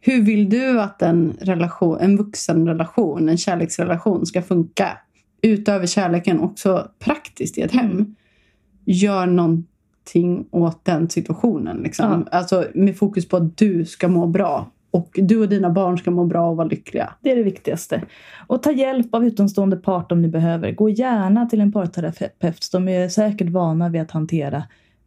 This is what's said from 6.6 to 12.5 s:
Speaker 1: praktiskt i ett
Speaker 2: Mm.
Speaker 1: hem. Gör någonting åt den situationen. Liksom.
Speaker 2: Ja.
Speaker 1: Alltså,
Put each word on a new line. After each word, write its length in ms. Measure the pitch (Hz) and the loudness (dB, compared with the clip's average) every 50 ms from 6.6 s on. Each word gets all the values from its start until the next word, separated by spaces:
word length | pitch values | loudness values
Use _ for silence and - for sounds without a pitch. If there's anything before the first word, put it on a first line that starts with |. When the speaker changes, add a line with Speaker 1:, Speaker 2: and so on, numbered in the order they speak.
| - 196 185 175 - - _ _ | 0 0 0 0 -2 -6 _ _
Speaker 1:
praktiskt 600 | - - 294 302 - - _ - - - - - | -4 -4 -4 -4 -6 -20 _ -8 -8 -8 -4 -4
i 20 | - | -6
ett 100 | - - | -2 0
Speaker 2:
Mm. 120 | 247 254 214 | 0 0 0
Speaker 1:
hem. 260 | 180 180 208 208 - _ _ _ _ _ _ _ _ _ _ _ _ _ _ | 0 0 -2 -2 -4 _ _ _ _ _ _ _ _ _ _ _ _ _ _
Gör 420 | - 190 180 196 208 202 190 180 | -2 0 2 2 2 2 2 2
någonting 1200 | 180 180 180 170 160 165 165 170 _ _ _ _ _ _ _ _ - - 175 175 180 175 - - - | 2 2 2 2 2 0 0 -2 _ _ _ _ _ _ _ _ -2 0 0 2 2 0 -4 -6 -4
åt 340 | - 170 170 170 165 - _ | -2 0 0 0 -2 -4 _
den 240 | - 180 151 165 170 | -4 -2 -2 -2 -2
situationen. 680 | - 175 - - 170 - - 240 202 151 - 80 - | -2 -4 -4 -4 -6 -2 0 0 0 0 -4 -6 -8
Liksom. 480 | - - 156 - - - 214 196 170 165 - | -8 -8 -8 -4 -2 0 0 0 0 -2 0
Speaker 2:
Ja. 80 | - 180 | -2 -2
Speaker 1:
Alltså, 280 | 180 175 | 0 0